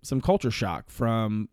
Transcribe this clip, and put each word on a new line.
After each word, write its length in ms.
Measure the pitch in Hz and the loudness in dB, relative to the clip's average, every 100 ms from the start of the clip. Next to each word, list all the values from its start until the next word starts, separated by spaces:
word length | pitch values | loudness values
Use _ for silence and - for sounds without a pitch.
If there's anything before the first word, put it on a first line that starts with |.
some 200 | - 135 | -4 0
culture 300 | 170 196 123 | 2 2 2
shock 380 | - 90 82 - | 0 -2 -2 -8
from 600 | - 117 113 110 107 107 | -2 0 2 0 -2 -6